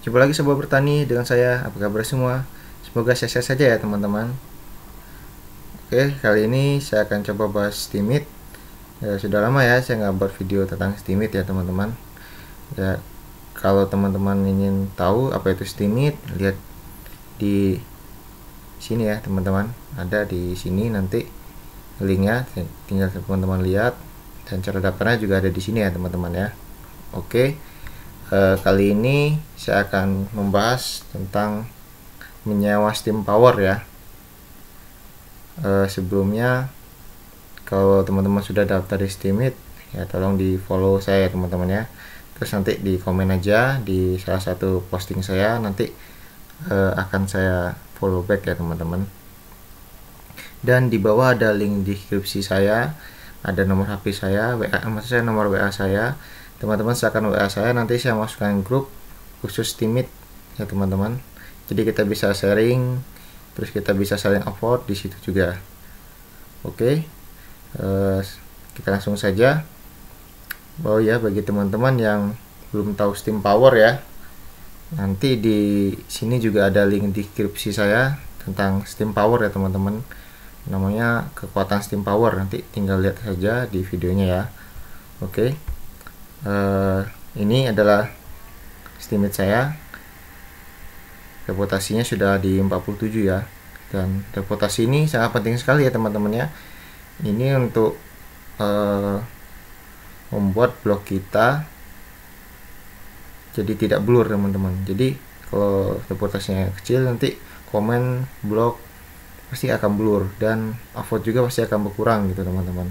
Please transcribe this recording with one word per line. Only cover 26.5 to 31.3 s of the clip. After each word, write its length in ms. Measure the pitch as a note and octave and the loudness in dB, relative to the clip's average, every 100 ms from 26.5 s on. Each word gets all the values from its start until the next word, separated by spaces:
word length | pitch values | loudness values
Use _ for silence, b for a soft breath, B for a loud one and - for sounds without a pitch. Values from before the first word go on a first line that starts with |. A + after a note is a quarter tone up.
| - - - - - - | -6 -18 -18 -18 -18 -12
Oke, 480 | - - A2+ C3 D3+ B B B B B - - | -10 -2 2 2 0 B B B B B -16 0
eh, 260 | G2 F#2+ F#2+ | 4 6 4
kali 320 | F#2+ G2 G2+ | 4 4 4
ini 400 | G2+ A#2+ C#3+ D3 D#3 - - | 4 4 4 2 0 -4 -10
saya 320 | - G2+ G2+ | 0 0 2
akan 400 | G2 F#2+ F#2+ G2 | 0 2 0 -2
membahas 720 | A2 G2 G2 A2 B2+ - - - | -2 0 2 2 0 -4 -10 -10
tentang 560 | - G2 | -10 -4